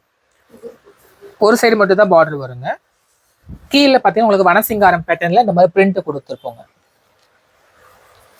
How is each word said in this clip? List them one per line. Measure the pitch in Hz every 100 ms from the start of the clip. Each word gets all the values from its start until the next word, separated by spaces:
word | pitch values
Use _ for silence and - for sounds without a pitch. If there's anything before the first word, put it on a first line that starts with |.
| _ _ _ _ _ - - - _ _ _ _ - _
ஒரு | 214 233
சைடு | 233 220
மட்டும் | 190 190
தான் | 208
பார்டர் | 170 156 143
வருங்க. | 127 123 143 294 _ _ _ _ _ _ - - -
கீழே | 277 285 262
பாத்தீங்கன்னா | 202 214 226
உங்களுக்கு | 196 185
வனசிங்காரம் | 180 214 214 196 175 165
பேட்டர்ன்ல | 170 170 190
இந்த | 226
மாதிரி | 175 180
பிரிண்ட் | 196 196 190
கொடுத்துருப்போங்க. | 160 143 - 131 127 117 - _ _ _ _ _ _ _ _ _ _ _ _ _ _ _ _